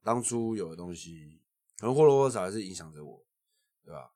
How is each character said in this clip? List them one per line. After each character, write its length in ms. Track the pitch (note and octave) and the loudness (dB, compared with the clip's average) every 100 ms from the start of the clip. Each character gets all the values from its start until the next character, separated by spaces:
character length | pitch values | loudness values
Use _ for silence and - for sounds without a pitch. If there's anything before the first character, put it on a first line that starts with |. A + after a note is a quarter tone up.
当 180 | - A#2+ | -2 -2
初 320 | A#2 A#2+ A2+ | 0 -2 -2
有 140 | A2 E2 | -4 -6
的 80 | E2 | -10
东 180 | F2+ | -12
西， 460 | E2+ E2+ E2 D2+ D#2+ _ _ _ - | -12 -14 -18 -20 -20 _ _ _ -6
可 80 | A2+ | 0
能 80 | |
或 120 | C3+ D#3 | 6 8
多 160 | C#3 | 8
或 80 | C3+ | 4
少 120 | A2+ | 2
还 80 | F#2+ | -4
是 120 | A2 | -4
影 120 | F#2+ | -8
响 180 | F2+ D#2+ | -10 -14
着 100 | D2+ | -16
我， 220 | D2 A1 _ _ _ _ _ _ | -18 -20 _ _ _ _ _ _
对 80 | - | -18
吧？ 180 | D#2 B1 | -18 -18